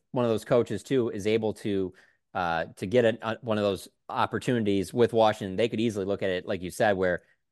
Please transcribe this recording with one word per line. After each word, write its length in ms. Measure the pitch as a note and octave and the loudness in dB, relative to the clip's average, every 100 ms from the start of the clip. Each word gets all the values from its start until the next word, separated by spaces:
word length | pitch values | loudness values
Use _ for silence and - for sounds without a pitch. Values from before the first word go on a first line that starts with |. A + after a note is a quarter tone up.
| _ | _
one 140 | C3+ A#2+ | 0 2
of 60 | |
those 140 | G#2+ - | 0 2
coaches 380 | B2 A2+ G#2 | 2 2 -4
too 260 | - C3+ A2+ | 0 0 0
is 180 | G#2 G2+ | -2 0
able 260 | A2+ A2 G#2 | 2 0 -2
to, 380 | G#2+ G2 F#2 - _ _ _ | -2 -2 -2 -6 _ _ _
uh, 320 | F#2+ F2 E2 E2 - | -4 -2 -2 -4 -8
to 80 | G2 | 0
get 200 | A#2+ A2+ | 4 4
a, 120 | A#2 | 0
a, 160 | A2+ G#2+ | -6 -6
one 160 | A#2+ G#2+ | -4 0
of 60 | |
those 240 | G2+ F#2 - _ - | 0 -2 -8 _ -8
opportunities 840 | A#2+ G#2 A2 - B2 G#2 G2 F2+ | -2 -2 -2 -2 0 2 0 0
with 200 | A#2+ A2+ | 2 2
Washington, 420 | A2+ A2 G#2+ G2 F#2 | 4 2 2 -4 -2
they 140 | A#2 | -2
could 100 | A2 | 0
easily 260 | A#2 G#2 F#2+ | -2 -2 -4
look 180 | G2 | -2
at 60 | G2 | -2
it, 160 | F2+ F#2+ | -2 -4
like 140 | F#2+ | -6
you 100 | F2+ | -6
said, 260 | - A2 F#2+ | 0 0 2
where, 260 | F#2 E2+ - _ _ | 0 0 -6 _ _